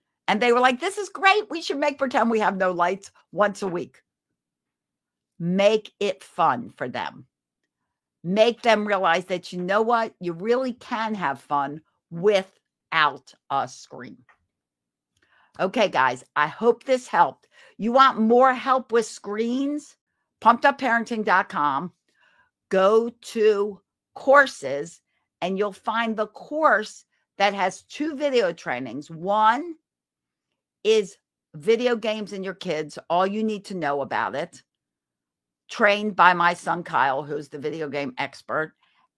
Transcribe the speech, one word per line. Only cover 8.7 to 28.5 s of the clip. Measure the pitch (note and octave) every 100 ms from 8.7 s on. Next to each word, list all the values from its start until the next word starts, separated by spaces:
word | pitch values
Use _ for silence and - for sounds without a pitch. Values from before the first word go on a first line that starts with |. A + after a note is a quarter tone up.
| G#3 G#3
realize | G3 F#3 E3+ F3
that, | F3+ -
you | F3+
know | F3+ G#3
what? | A3 A#3 - -
You | E3+
really | E3 G#3+ B3 C4
can | B3 - A3 A3
have | G#3 D#3 C3
fun | - C#3+ C#3 D#3 _ _ -
with | E3+ G3 G3 F#3+ _ _ _ -
without | D#3+ D3 C3+ _ _ -
a | C#3 B2
screen. | - - C#3+ B2 - _ _ _ _ _ _ _ _ _ _ _ _ _ -
Okay, | F#3 A#3+ F#3+
guys, | D3+ C3 B2+ - C#3
I | D3+
hope | - A#3 A#3
this | - B3+ -
helped. | F#3+ C#3+ - _ _ - -
You | G#3
want | B3+ C4+ C4
more | A3 A#3+ C4
help | B3+ B3+ C4 B3+
with | A#3 G#3+
screens? | - G3+ G#3 A#3 B3+ C#4 D4 - _ _ _ _ _
Pumped | A3+ A#3 C4+
up | C4
parenting | C4+ A#3 A3 A3+
dot | G#3 F#3 G3+
com. | G3 D3 C3+ F3 _ _ _ _ _ _ _ -
Go | F#3+ F#3+ A3+ A#3
to | - - A3+ G#3+ G3+ G#3 F#3+ _ _ _
courses, | - - C#4+ C4+ - C3+ C#3+ E3+ - _ _ _ -
and | F3+ F#3+
you'll | G#3
find | F#3+ - A3 A3+ G#3+
the | G#3+
course | - - D4+ D4+ G#3 G#3+ - _ _ _ -
that | G3+
has | G3 F#3+ -
two | - - D4+ C#4
video | C#4+ B3+ F#3